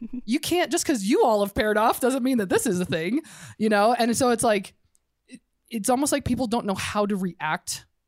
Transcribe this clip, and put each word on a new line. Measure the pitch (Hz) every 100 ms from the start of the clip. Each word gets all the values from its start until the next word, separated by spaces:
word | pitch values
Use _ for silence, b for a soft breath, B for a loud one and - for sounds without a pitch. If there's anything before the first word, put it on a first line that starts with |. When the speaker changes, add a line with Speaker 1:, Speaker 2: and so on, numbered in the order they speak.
Speaker 1:
<laughs> | 226 247
Speaker 2:
you | - 285
can't, | - 349 302
just | 330 -
'cause | 247
you | 196 370
all | 277 208
have | 202
paired | 277 214 208
off | 226 -
doesn't | 247 269
mean | 254 247
that | 185
this | 453 262
is | 180
a |
thing," | 180 165 175 277 B B B -
you | 214
know? | 208 214
And | 240 233 226
so | 247
it's | 233
like, | 240 202 - _ _ _ _ _ _
it, | - _ _ _
it's | 233 202
almost | 254 285
like | 285
people | - 247 247
don't | 240 208
know |
how | 190 - 208 202
to | 202
react | 185 - 151 170 - - - _